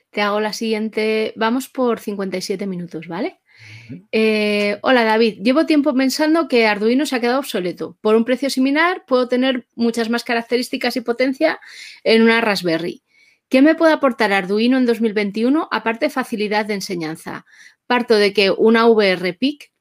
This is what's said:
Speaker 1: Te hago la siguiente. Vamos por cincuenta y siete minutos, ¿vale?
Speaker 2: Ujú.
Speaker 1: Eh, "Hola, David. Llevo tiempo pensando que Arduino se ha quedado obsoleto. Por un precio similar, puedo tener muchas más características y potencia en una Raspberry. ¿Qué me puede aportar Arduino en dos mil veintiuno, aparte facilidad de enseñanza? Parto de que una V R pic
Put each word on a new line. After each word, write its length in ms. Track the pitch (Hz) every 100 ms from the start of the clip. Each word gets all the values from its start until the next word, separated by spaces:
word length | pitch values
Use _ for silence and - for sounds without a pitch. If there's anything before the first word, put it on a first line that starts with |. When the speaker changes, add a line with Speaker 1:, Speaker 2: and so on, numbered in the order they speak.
| _
Speaker 1:
Te 120 | 220
hago 180 | 208 208
la 120 | 214
siguiente. 800 | - 226 220 220 214 220 220 220 -
Vamos 320 | 220 254 262
por 320 | - 247 226
cincuenta 360 | - 202 190 185
y 60 |
siete 240 | 180 190 196
minutos, 400 | 180 170 156 165
¿vale? 340 | 180 330 - _ _ - 110 -
Speaker 2:
Ujú. 200 | 180 -
Speaker 1:
Eh, 680 | 220 220 214 208 208 202 202
"Hola, 220 | - 254
David. 360 | 220 220 233 175
Llevo 260 | 202 269 320
tiempo 280 | 302 294
pensando 540 | 254 269 262 311 330 285
que 180 | 240 220
Arduino 400 | 208 220 254 302
se 80 |
ha 60 | 254
quedado 180 | 240 262
obsoleto. 580 | 269 208 180 165 160 -
Por 160 | 214 220
un 80 |
precio 260 | 233 254 269
similar, 540 | 262 262 294 339 359 -
puedo 220 | 254 247
tener 400 | 247 262 254 - -
muchas 340 | 233 233 220
más 140 | 240
características 720 | - 233 233 240 247 247 247 254
y 60 |
potencia 580 | 240 233 262 262 320 - - - - -
en 200 | - 226
una 180 | 226 226
Raspberry. 640 | 220 190 175 160 - - _ _ _ _ -
¿Qué 140 | 262
me 140 | 294 320
puede 160 | 320
aportar 400 | 302 269 233 214
Arduino 460 | 196 185 208 240 262
en 80 | 240
dos 140 | 226
mil 120 | 226
veintiuno, 560 | 202 208 214 240 302 -
aparte 400 | 330 226 226 302
facilidad 560 | 262 240 208 208 208 208
de 80 |
enseñanza? 720 | 202 185 175 156 160 165 156 _ _ - _ -
Parto 300 | 247 247 214
de 160 | 202
que 180 | 202 196
una 380 | - 220 226 233
V 240 | 220 202
R 220 | 180 180
pic 360 | 175 269 294 - _